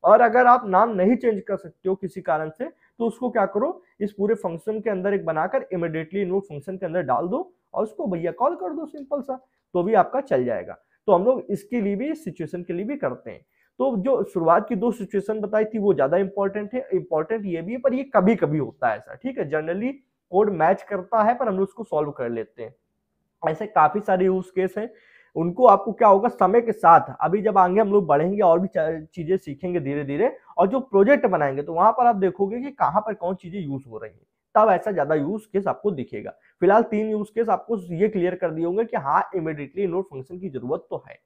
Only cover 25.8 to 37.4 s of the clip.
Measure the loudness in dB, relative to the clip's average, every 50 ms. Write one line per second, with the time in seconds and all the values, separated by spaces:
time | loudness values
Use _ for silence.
25.8 | 4 -4 -2 4 6 6 6 6 4 0 2 2 2 4 4 4 2 2 -4 4
26.8 | 6 8 8 8 6 2 -6 -4 -2 -2 -2 0 0 2 4 4 4 4 4 2
27.8 | 2 4 2 0 4 4 2 2 2 0 0 2 4 4 4 4 2 -2 _ -2
28.8 | -2 -2 -4 -6 -10 -14 _ -12 -4 -2 -2 -4 _ -8 -14 -10 -8 -4 -4 -4
29.8 | -4 -4 -6 -6 -6 -6 -2 -2 -2 -2 -2 -6 _ _ 0 0 0 2 0 -4
30.8 | -6 _ 2 2 4 6 4 4 4 0 0 0 0 -2 -2 -4 -6 -6 0 4
31.8 | 4 4 4 4 2 2 2 2 0 -2 0 -2 -4 -4 -4 -8 -8 -10 -4 _
32.8 | -2 0 0 -2 -2 -4 -8 -6 -6 -6 -6 -8 -10 -12 -10 -8 -8 -6 -8 -10
33.8 | -10 -12 -16 -14 -14 -16 _ _ _ _ _ _ _ _ _ 4 4 6 4 2
34.8 | 0 -4 -2 -2 0 0 0 0 0 -2 -6 -8 -10 _ -6 -4 -2 -2 -6 -2
35.8 | -4 -4 -4 -4 -8 -10 -10 -12 -12 -12 -16 _ _ _ _ _ 4 6 6 6
36.8 | 4 2 -2 -2 -2 -2 -4 -4 -6 -6 _ -4